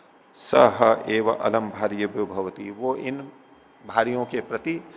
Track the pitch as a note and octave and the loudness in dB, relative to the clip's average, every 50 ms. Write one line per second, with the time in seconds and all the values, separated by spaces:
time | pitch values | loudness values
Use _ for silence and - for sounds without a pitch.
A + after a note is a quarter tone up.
0 | _ _ _ _ _ _ - - - - - C3+ B2+ A2+ G2+ G#2 A#2+ A2+ A2+ - | _ _ _ _ _ _ -20 -20 -4 2 6 8 8 8 6 6 4 4 4 4
1 | - G#2 G#2+ A2+ A2 A2 - - - G#2+ G#2+ A2+ A2 G#2 F#2+ G2+ G#2+ G#2 G#2 G2+ | 0 -2 0 0 2 0 0 0 0 0 0 0 -2 -2 -6 -4 -4 -4 -2 -2
2 | G#2 G2 F#2+ G#2+ G#2 F2 F#2 F#2+ F#2+ F#2+ - - G2+ G2+ G2+ G#2 B2 B2+ C3 - | -4 -4 -2 -4 -4 -4 -4 -6 -6 -6 -8 -10 -12 -12 -10 -6 -4 -4 -4 -4
3 | - C3 C3+ C#3 C#3 C3+ - - _ _ _ _ _ _ _ _ - G#2+ A2 A2+ | -6 -8 -8 -8 -10 -14 -18 -20 _ _ _ _ _ _ _ _ -14 -4 0 0
4 | A2+ A#2+ B2 B2 B2 A#2+ B2+ A#2 - - A#2 A2 - D#3+ E3 E3 - - - | 0 0 0 -4 -4 -6 -6 -8 -8 -6 -8 -8 -6 -6 -8 -8 -10 -16 -18